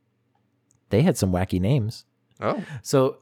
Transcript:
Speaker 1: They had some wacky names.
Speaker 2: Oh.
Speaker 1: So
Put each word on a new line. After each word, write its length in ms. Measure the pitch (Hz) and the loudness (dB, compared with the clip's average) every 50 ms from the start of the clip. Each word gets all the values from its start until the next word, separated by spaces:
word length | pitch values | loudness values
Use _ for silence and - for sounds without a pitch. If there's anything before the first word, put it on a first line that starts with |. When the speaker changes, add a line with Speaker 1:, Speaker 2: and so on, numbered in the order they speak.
| _ _ _ _ _ _ _ _ _ _ _ _ _ _ _ _ _ - | _ _ _ _ _ _ _ _ _ _ _ _ _ _ _ _ _ -2
Speaker 1:
They 120 | - 107 156 | 2 2 4
had 140 | 190 - | 4 2
some 160 | - - 92 90 | 2 0 0 0
wacky 280 | 90 95 - 95 90 | 0 -2 -2 -2 -2
names. 440 | 90 104 147 135 104 113 - - - _ _ _ _ _ _ - | 0 2 0 0 0 -4 -6 -10 -14 _ _ _ _ _ _ -8
Speaker 2:
Oh. 220 | - 113 180 240 160 156 151 113 - | -6 -4 -4 -4 -8 -10 -12 -14 -6
Speaker 1:
So 360 | - - 135 131 135 - - | 0 2 2 2 2 0 -4